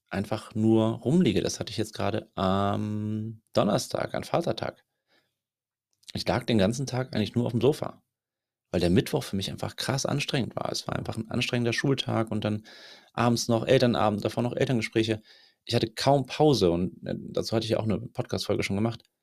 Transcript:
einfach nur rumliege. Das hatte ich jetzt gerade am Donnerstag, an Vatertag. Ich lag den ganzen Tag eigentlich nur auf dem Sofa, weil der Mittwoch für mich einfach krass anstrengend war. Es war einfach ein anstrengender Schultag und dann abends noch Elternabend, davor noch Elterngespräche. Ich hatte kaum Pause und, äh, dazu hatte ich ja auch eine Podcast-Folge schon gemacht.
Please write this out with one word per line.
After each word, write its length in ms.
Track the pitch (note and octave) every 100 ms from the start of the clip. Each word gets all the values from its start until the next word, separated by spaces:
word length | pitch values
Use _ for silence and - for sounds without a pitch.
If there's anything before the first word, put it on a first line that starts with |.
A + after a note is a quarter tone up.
| _
einfach 440 | F#2+ G2 G#2+ -
nur 460 | A2 A2 A2 A2 A#2
rumliege. 420 | A#2+ E3+ E3+ F#2
Das 180 | - -
hatte 120 | -
ich 60 | -
jetzt 180 | G#2+ -
gerade 340 | G2+ G#2+ - -
am 1080 | F#2 F#2+ G2+ G#2 G#2+ G#2+ G#2+ G#2+ A2 A2 _
Donnerstag, 600 | - F#3 C#3 - - -
an 100 | -
Vatertag. 640 | - D#3+ F3 A2 - - _ _ _ _ _ _ _ _ _ _ _ _ -
Ich 140 | - -
lag 180 | G2+ -
den 140 | A2+
ganzen 260 | F#2+ B2+ C3
Tag 280 | B2+ B2+
eigentlich 200 | - G#2
nur 120 | A#2+ A#2+
auf 60 |
dem 80 | A#2
Sofa, 440 | A#2+ D3+ - - _ _ _ _ _ _ _
weil 80 | F2+
der 120 | F2
Mittwoch 320 | F#2 - D3
für 120 | - G2
mich 160 | F#2
einfach 240 | - G2+ -
krass 300 | - C3+ -
anstrengend 500 | C#3+ - - A2 -
war. 160 | -
Es 160 | - -
war 80 | -
einfach 220 | - -
ein 120 | -
anstrengender 440 | - B2 B2 A#2
Schultag 580 | A2+ C#3+ C3+ - A2+ A2
und 140 | G#2+ G#2
dann 200 | G#2+ - - - - _
abends 340 | - A#2 A#2 -
noch 180 | A#2 -
Elternabend, 580 | C3 B2 A2+ G#2+ G#2
davor 200 | G#2+ -
noch 120 | A#2+ -
Elterngespräche. 640 | C3+ B2+ G#2 A#2 A2 A2 - - _ _ -
Ich 80 |
hatte 180 | A#2 A2
kaum 360 | - - C#3 B2+
Pause 420 | - D3+ A#2+ F#2
und, 360 | E2+ F#2 - -
äh, 100 | F2
dazu 380 | - - - A#2
hatte 100 | A2
ich 60 |
ja 80 | -
auch 60 | A2
eine 140 | G#2
Podcast-Folge 640 | A#2 - - F#2 - G2+
schon 140 | - G2
gemacht. 260 | A2+ A2+ _ _